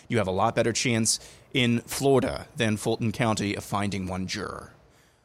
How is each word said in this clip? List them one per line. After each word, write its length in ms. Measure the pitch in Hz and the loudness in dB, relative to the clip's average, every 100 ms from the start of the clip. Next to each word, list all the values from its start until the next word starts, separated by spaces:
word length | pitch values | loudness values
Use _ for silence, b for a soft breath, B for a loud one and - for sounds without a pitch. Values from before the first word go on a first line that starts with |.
| B | B
You 100 | 117 | 0
have 100 | 95 | 0
a 40 | |
lot 220 | 92 113 | 2 2
better 180 | 120 113 | 2 2
chance 460 | 110 131 113 110 - B B B | 2 0 2 2 -2 B B B
in 280 | 131 120 117 | 0 2 0
Florida 680 | - - 135 127 - 69 - - | -2 0 4 4 2 -4 -8 -2
than 200 | 113 107 | 0 0
Fulton 340 | 120 113 113 | -2 -2 -2
County 460 | 101 117 104 101 98 | 0 0 0 -2 -4
of 80 | |
finding 420 | - 101 101 98 90 | -4 -4 -2 -4 -6
one 220 | 92 92 | -6 -6
juror. 460 | 104 - - - - _ b b b | -6 -8 -10 -14 -20 _ b b b